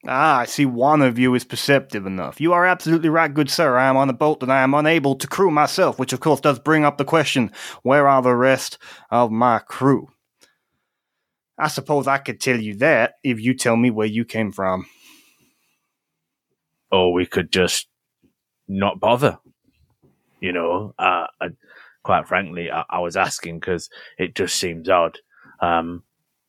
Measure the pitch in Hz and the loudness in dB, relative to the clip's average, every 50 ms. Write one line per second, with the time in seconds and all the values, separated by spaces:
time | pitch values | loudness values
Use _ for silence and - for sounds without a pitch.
0 | - - 127 131 151 160 147 127 120 - - - 143 135 123 117 127 143 156 151 | -6 -4 0 2 2 2 2 2 0 -4 -2 0 0 0 0 0 2 4 4 4
1 | 139 127 117 120 127 127 123 123 120 _ - - - - 143 135 135 _ - 107 | 4 2 2 2 2 2 2 0 -2 _ -10 -6 0 2 2 2 2 _ -10 -8
2 | 95 95 95 92 85 65 - - 143 170 175 175 175 185 180 175 - 156 165 165 | -6 -6 -6 -6 -8 -8 -8 -4 0 0 2 4 4 2 2 0 0 0 0 2
3 | 156 160 151 165 165 151 139 151 151 139 - - 170 143 123 123 131 135 131 135 | 2 2 2 2 0 2 0 -2 0 0 0 0 2 2 4 4 4 4 4 2
4 | 139 139 131 - 151 151 156 - 131 123 135 135 131 131 139 147 151 156 165 165 | 2 0 0 0 0 0 0 -2 0 0 2 2 2 2 2 2 2 2 2 2
5 | 139 139 135 135 - - - - 196 185 151 151 147 143 - 190 185 143 - - | 2 0 -2 -2 -6 -8 -2 0 0 2 4 2 2 0 2 0 0 0 0 -4
6 | 131 - 135 123 - 160 147 135 - 156 139 117 _ 151 160 156 151 147 143 - | -6 -6 -6 -2 2 0 0 2 2 0 0 0 _ 0 2 2 2 2 0 0
7 | 139 - - 165 143 - - 139 117 98 - - - - - - _ 123 135 147 | -4 0 0 0 0 0 0 -2 -2 -2 -4 -14 -16 -16 -18 -6 _ 2 4 4
8 | 143 139 139 131 123 127 123 120 127 135 135 127 - - - - - - - - | 6 4 4 4 4 2 2 4 4 2 2 2 -2 -10 -14 -16 -20 -20 -20 -20
9 | - _ - 120 123 113 110 113 120 123 113 107 - - - - 127 139 135 110 | -10 _ 0 0 0 2 0 2 2 2 2 0 -2 -8 -8 0 2 2 2 2
10 | - - _ _ _ _ _ _ _ _ _ _ _ _ _ _ _ _ _ _ | -2 -10 _ _ _ _ _ _ _ _ _ _ _ _ _ _ _ _ _ _
11 | _ _ _ _ _ _ _ _ _ _ _ - 147 151 - 160 139 - 151 143 | _ _ _ _ _ _ _ _ _ _ _ -4 -4 -2 -2 -4 -4 -2 -2 -2
12 | 131 135 139 135 135 - 117 - - 135 123 117 107 107 101 101 131 160 151 113 | 0 0 -2 -2 -2 -8 -10 -4 -2 -2 -2 -2 -2 -6 -4 0 2 2 4 2
13 | 117 - _ _ _ 139 120 110 110 123 131 131 - 127 113 117 120 123 110 107 | 2 0 _ _ _ -4 -4 -2 -2 -2 -2 0 0 0 2 4 2 2 2 0
14 | 107 110 107 113 117 - - 110 110 101 90 - 98 95 92 92 85 - _ _ | -2 -2 -2 -4 -6 -4 -4 -4 -4 -4 -4 -4 -4 -2 -2 -4 -6 -12 _ _
15 | _ - - _ _ _ _ _ _ _ _ _ _ _ _ _ _ _ _ _ | _ -20 -20 _ _ _ _ _ _ _ _ _ _ _ _ _ _ _ _ _
16 | _ _ _ _ _ _ _ _ _ _ _ _ _ _ _ _ _ _ 101 95 | _ _ _ _ _ _ _ _ _ _ _ _ _ _ _ _ _ _ 2 2
17 | 92 90 87 90 90 - - 92 85 - - 95 90 85 - - - _ _ _ | 2 2 2 0 -2 -2 -2 -4 -4 -2 0 0 0 0 0 -6 -8 _ _ _
18 | _ _ _ _ _ _ _ _ _ _ _ _ _ - 98 98 98 101 - 92 | _ _ _ _ _ _ _ _ _ _ _ _ _ -8 -4 -2 -2 -2 -2 0
19 | - 107 120 120 143 117 82 - _ _ _ _ _ _ _ _ _ _ _ _ | 0 0 2 2 2 -2 -2 -4 _ _ _ _ _ _ _ _ _ _ _ _
20 | _ _ _ _ _ _ _ _ 95 92 87 87 85 85 87 95 107 104 - - | _ _ _ _ _ _ _ _ -8 -6 -4 -4 -4 -2 -4 -4 -6 -10 -8 -4
21 | 95 92 90 87 82 - _ _ - 90 - _ _ _ - - - - _ _ | -4 -2 -2 -2 -6 -8 _ _ -10 -10 -10 _ _ _ -20 -20 -20 -20 _ _
22 | _ - 95 85 76 - - 92 101 80 85 87 85 73 - 82 - - - 90 | _ -2 -2 -2 0 -2 -2 -2 -2 -4 -10 -10 -10 -6 -6 -8 -8 -6 -6 -6
23 | 90 87 80 92 92 - - - - 85 85 82 - - 90 85 - - - - | -6 -4 -2 -2 -2 -2 -4 -10 -10 -12 -12 -10 -6 -4 -4 -4 -6 -12 -20 -20
24 | - - _ - 92 87 - - 95 85 - - - 90 82 82 80 90 92 87 | -20 -20 _ -8 -8 -6 -4 -6 -6 -4 -4 -4 -6 -6 -8 -8 -2 2 2 2
25 | 85 82 - - _ _ _ _ - - - _ 92 87 85 85 82 85 87 87 | 2 0 -4 -12 _ _ _ _ -20 -20 -8 _ -2 0 0 0 -2 -4 -12 -14
26 | _ _ _ _ _ _ _ _ _ | _ _ _ _ _ _ _ _ _